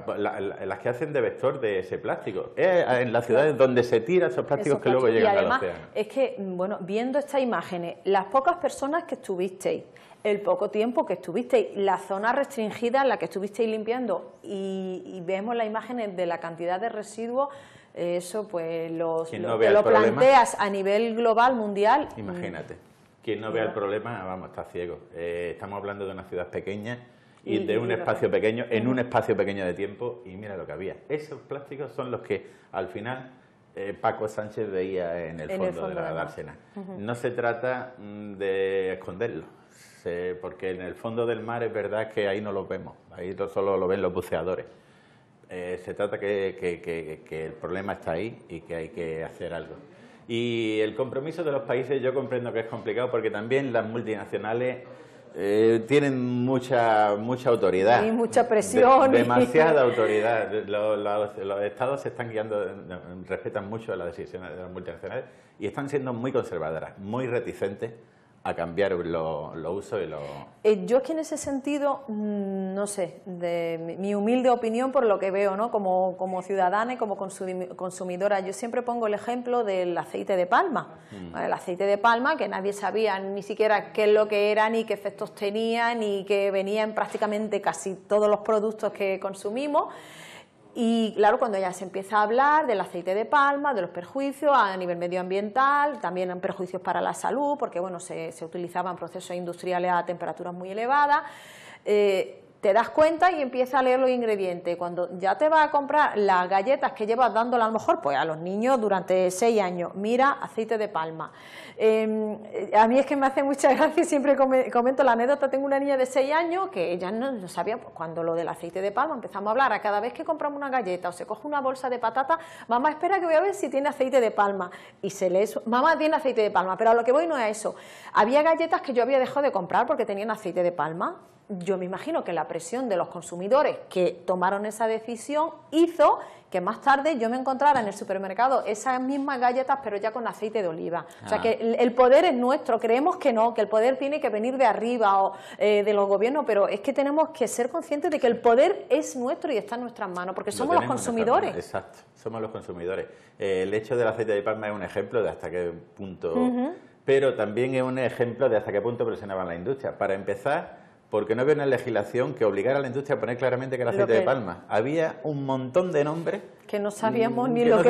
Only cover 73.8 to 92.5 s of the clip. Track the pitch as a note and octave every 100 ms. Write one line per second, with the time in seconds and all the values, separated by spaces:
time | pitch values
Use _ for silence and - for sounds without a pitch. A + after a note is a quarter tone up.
73.8 | E3 E3 G3 G3+ G#3 B3+ B3+ A#3+ A3+ A3+
74.8 | C4 C4+ A#3 F#3+ G3 F#3+ G3+ F#3+ A#3 A3+
75.8 | F#3+ F#3 F#3 F3+ F#3 F#3 F3+ G3 F3+ G3+
76.8 | A#3 B3 A3 F#3+ F#3+ F#3 F#3+ F#3 F3+ -
77.8 | F#3 F3+ F#3 F3+ G3+ G3 F#3+ G3 A#3 B3
78.8 | A#3+ A#3+ A3 G#3 A#3+ B3 B3 A#3+ G#3+ F#3+
79.8 | F3+ E3+ D#3 G3+ G3+ F#3+ F3 B3+ F#4 G#3
80.8 | D3+ - - G3+ F3 D#3+ - - - F3+
81.8 | G3 G3+ A#3 A#3 C4+ D#4 G3+ F#3+ G3 G3+
82.8 | F#3+ G#3 G#3+ F#3+ G3 G3+ G3 G#3+ G#3+ G#3
83.8 | G#3 - G#3+ G#3 G#3+ G#3 G#3 G#3+ A3 A3+
84.8 | A3 G3+ G3+ - G#3 - G3+ G#3+ A3+ A#3
85.8 | A#3 A#3+ G#3+ G3+ G3 G3+ G3 F#3+ G3 G#3+
86.8 | A3 G#3+ G3+ - G#3+ G#3 G#3+ G3+ F#3+ D#3+
87.8 | G3 F#3 - G#3 G#3 G#3 G#3 A3 G#3+ G#3+
88.8 | G#3 - G3 F#3+ G3 F#3+ G#3 A#3 D4 D4
89.8 | E4+ - - - - - - _ - -
90.8 | A3+ A3+ A3 F#3 G#3 A#3+ A#3+ G3 F#3+ F3+
91.8 | F#3 F#3+ G3 G#3+ G#3 A#3+ C#4+